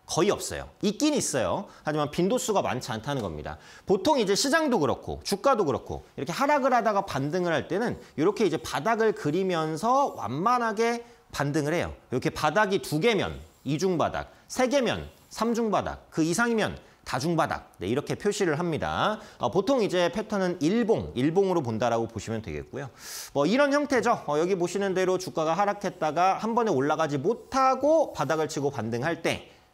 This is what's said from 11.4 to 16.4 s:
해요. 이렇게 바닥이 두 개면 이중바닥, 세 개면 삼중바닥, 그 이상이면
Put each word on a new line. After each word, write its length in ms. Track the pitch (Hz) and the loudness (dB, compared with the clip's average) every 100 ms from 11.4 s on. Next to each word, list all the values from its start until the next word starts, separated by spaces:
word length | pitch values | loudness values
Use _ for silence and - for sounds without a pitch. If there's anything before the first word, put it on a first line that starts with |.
| 143 147 143 170 | -2 0 0 -2
해요. 180 | 92 73 - | -2 -8 -6
이렇게 220 | 127 156 | -4 -2
바닥이 500 | - 151 160 208 190 | -2 0 2 2 0
두 180 | - 151 | -2 0
개면 400 | 233 208 95 71 - _ | 2 2 0 -6 -14 _
이중바닥, 680 | 131 147 190 170 107 82 76 - - | -4 0 0 2 0 -2 -8 -14 -8
세 220 | - 254 | -2 2
개면 380 | 277 226 101 71 - - | 2 2 -2 -6 -16 -14
삼중바닥, 800 | - 226 226 226 180 160 143 - | -4 -2 0 2 0 -2 -6 -6
그 140 | - | 0
이상이면 560 | 160 170 | 0 2